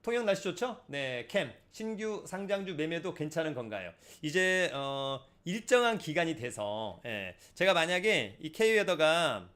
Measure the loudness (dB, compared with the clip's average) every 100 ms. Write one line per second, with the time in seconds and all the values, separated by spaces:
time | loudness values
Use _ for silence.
0 | -2 0 0 0 -2 -4 -6 -6 -8 -6
1 | -4 -6 -2 -2 -2 -10 _ -10 -8 -6
2 | -6 -6 -8 -10 -4 -4 -4 -4 -4 -4
3 | -6 -6 -6 -4 -4 -6 -8 -8 -10 -16
4 | -20 -10 -2 0 2 2 0 -2 -4 -4
5 | -4 -6 -10 _ -8 -8 2 4 4 0
6 | -2 -2 -2 -2 -8 -6 -4 -4 -6 -8
7 | -8 -8 -8 -12 -20 0 4 6 4 2
8 | 4 2 0 -6 -10 2 6 6 4 6
9 | 6 6 4 0 -6